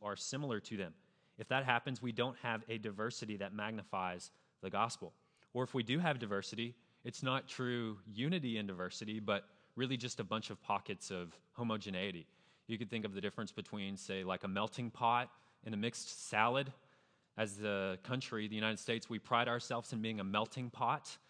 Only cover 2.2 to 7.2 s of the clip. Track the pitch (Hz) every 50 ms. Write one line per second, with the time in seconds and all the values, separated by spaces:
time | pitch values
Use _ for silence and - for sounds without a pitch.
2.2 | 120 131 123 - - 120 113 110 110 - 113 113 107 110 98 98 110 120 117 -
3.2 | 120 107 107 98 98 98 101 107 104 110 113 107 95 - - 95 92 90 90 90
4.2 | - - - _ _ _ _ _ - 95 92 98 110 120 - - - 82 - _
5.2 | _ _ _ _ - _ - 120 127 - - 131 113 107 127 160 175 165 143 127
6.2 | 117 101 101 98 95 - - 104 117 117 123 - _ _ _ _ - 123 120 -